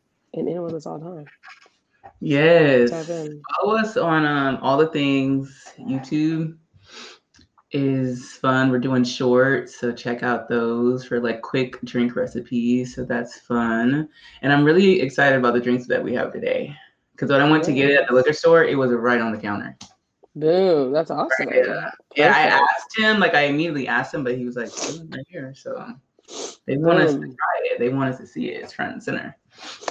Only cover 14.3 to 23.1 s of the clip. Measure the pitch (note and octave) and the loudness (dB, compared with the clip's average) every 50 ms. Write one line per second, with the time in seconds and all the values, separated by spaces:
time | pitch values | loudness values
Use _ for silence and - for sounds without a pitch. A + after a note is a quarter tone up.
14.3 | - - - C#3 C#3+ C#3+ D3 D3+ E3 F#3+ G3 F#3+ F#3 - C#3 C#3 - C#3+ C#3+ C3+ | -14 -4 0 2 2 4 4 6 6 6 6 6 4 4 0 -2 0 2 2 2
15.3 | C3+ B2+ B2+ A#2+ A#2+ A#2+ A#2+ B2 B2 B2 - - - - - - B2 A2 - - | 4 2 2 2 2 0 0 0 -2 -2 -2 -2 -2 -2 -2 -2 -4 -4 -4 -4
16.3 | - - - - - E3+ - D3 C#3+ - - _ _ _ _ _ _ - C3+ A#2 | -6 -6 -4 -4 -2 -4 -4 -8 -12 -18 -20 _ _ _ _ _ _ -6 -2 2
17.3 | C#3 C3+ D3 D3+ D#3 D#3 D#3+ E3 C3 C3+ C#3 C#3+ C#3+ C#3 - A#2+ B2 B2+ B2+ D3+ | 2 4 4 4 4 4 2 2 2 2 4 4 4 4 2 4 4 4 4 4
18.3 | D3+ - - E3 E3 E3 - - D3 C3+ C3 B2 A#2+ A2+ A#2 B2 A#2+ A#2 A2+ A2+ | 2 2 4 6 6 6 6 4 2 0 0 0 0 0 2 2 2 2 0 -2
19.3 | G#2+ G#2+ A2 G#2 G#2 B2 A#2+ - - - - - _ _ _ _ _ _ - _ | -4 -4 -6 -6 -6 -6 -8 -10 -14 -18 -20 -20 _ _ _ _ _ _ -20 _
20.3 | - D3 D3+ D#3 F3 F#3 F#3+ F#3 E3 D3 C3+ B2+ C#3 D#3 D#3+ - C#3 D3+ F3 - | -8 -2 0 2 2 4 4 4 4 2 2 0 0 -2 -2 -2 -4 -4 -4 -2
21.3 | - - D3 B2 B2 B2+ B2 - A2 - - - - - _ _ - D3 D3 C#3+ | -4 -4 -4 0 2 2 2 2 -2 -6 -8 -10 -12 -16 _ _ 0 2 4 6
22.3 | C3+ D3+ - - - C3+ C#3+ - - - - - - A3 G#3+ G#3+ | 6 4 4 4 4 4 4 2 2 0 -6 -6 -2 0 2 2